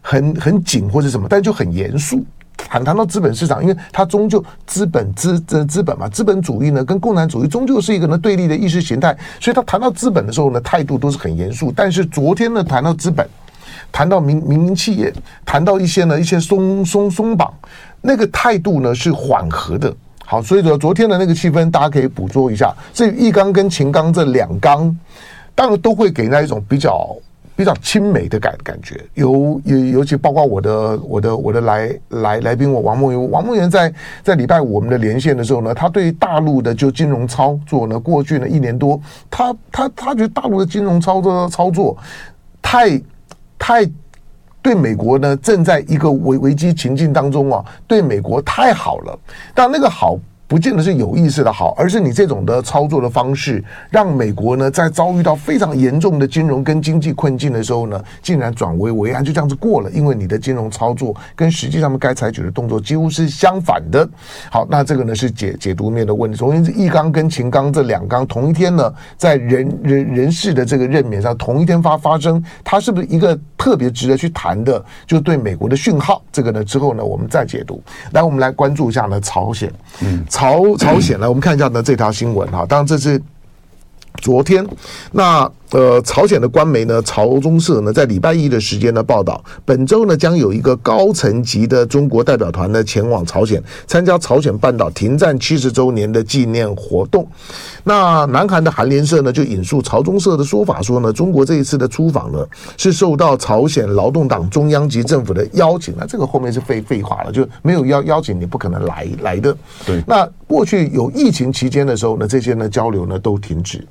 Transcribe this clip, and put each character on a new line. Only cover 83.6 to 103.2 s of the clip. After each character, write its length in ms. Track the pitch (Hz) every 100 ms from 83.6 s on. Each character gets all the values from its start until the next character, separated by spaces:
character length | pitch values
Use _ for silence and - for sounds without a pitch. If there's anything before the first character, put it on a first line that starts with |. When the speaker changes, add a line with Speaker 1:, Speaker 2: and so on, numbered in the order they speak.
| _ - - - - -
Speaker 1:
昨 220 | - 127
天， 240 | 156 185 196 - - - -
那， 380 | - 185 160 135 - -
呃， 280 | 127 127 123
朝 240 | 120 - 202
鲜 140 | 196
的 80 | 120
官 180 | 123 156
媒 180 | 127
呢， 180 | 113 117
朝 360 | 117 - 110 135
中 220 | 143 165
社 200 | 165 127
呢， 100 | 104
在 120 | 110 139
礼 120 | 98
拜 120 | 165
一 160 | 165 147
的 100 | 120
时 200 | 104 104
间 160 | 117
呢 80 | 113
报 200 | - 117
道， 200 | 95 - - -
本 200 | - 127
周 220 | 131 214 214
呢 100 | 156
将 200 | 165 170
有 160 | 113
一 80 | 107
个 140 | 127 123
高 360 | - 110 196
层 300 | 220 117 110
级 240 | 123 - 113
的 180 | 131
中 240 | 120 143 143
国 160 | 117
代 120 | 120 127
表 140 | 95
团 200 | 85 92
呢 120 | 110
前 240 | 107 110 110
往 180 | 113 85
朝 180 | 90
鲜， 180 | 107 104 - - -
参 180 | 170
加 120 | 180 175
朝 240 | - 131
鲜 160 | 147 104
半 180 | 131
岛 140 | 123 85
停 280 | 82 104 143
战 200 | 175 135
七 200 | - 160
十 120 | 127
周 200 | 117 127
年 200 | 117 104
的 120 | 113
纪 240 | 107 139 120
念 260 | 113 110 101
活 280 | - 90 95
动。 220 | 202 165 - - - - -
那 400 | - 208 180 160 143
南 220 | 131 196
韩 140 | 185
的 80 | 160
韩 180 | 156 117
联 160 | 139
社 160 | 147 160
呢 100 | 139
就 100 | 127
引 200 | 135 101
述 200 | 90 143
朝 200 | - 113
中 160 | 147 196
社 180 | 190 160
的 60 |
说 220 | 143 208
法 160 | 196 -
说 180 | 117 123
呢， 120 | 117
中 180 | 107 175
国 140 | 156
这 120 | 135 160
一 60 |
次 140 | 139 143
的 100 | 127
出 220 | - 160
访 240 | 139 110
呢 140 | - - - - -
是 140 | 190
受 220 | 170 185
到 200 | 151